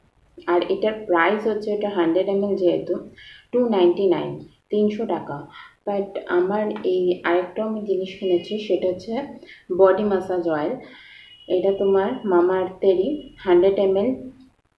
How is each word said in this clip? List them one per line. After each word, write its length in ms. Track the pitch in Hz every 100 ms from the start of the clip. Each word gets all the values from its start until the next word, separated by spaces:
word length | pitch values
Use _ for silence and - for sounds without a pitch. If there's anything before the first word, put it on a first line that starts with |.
| _ _ _ - -
আর 140 | 175 -
এটার 240 | 196 214 220 -
price 400 | 170 170 220 220
হচ্ছে, 240 | 214 208
এটা 180 | 202 202
হান্ড্রেড 400 | 196 165 175 196
এমএল 260 | 196 202 185
যেহেতু, 540 | 175 160 - 190 - - - - _
টু 180 | 240 240
নাইনটি 380 | 202 175 180 190
নাইন, 320 | 156 147 147 - _ -
তিনশো 360 | 208 208 208 220
টাকা। 420 | 165 - 143 143 - - _ -
But 340 | 202 196 - -
আমার 440 | 175 185 214 214 -
এই 380 | 185 185 180 175
আরেকটা 400 | - 175 180 -
আমি 180 | 220 214
জিনিস 340 | 190 185 185 -
কিনেছি, 400 | 190 175 - 214
সেটা 280 | - 185 185
হচ্ছে 280 | 180 - 233 285 - - - - 180
body 260 | 190 190
massage 460 | 208 190 180 180 170
oil। 260 | 151 160 262 - - - - - - -
এটা 260 | 185 190 196
তোমার 480 | 196 190 202 262 214
Mamaearth-এরই, 1040 | 175 180 185 180 - 196 180 208 302 - -
হান্ড্রেড 420 | 202 175 196 196
এমএল। 360 | 190 190 233 262 - - - _ _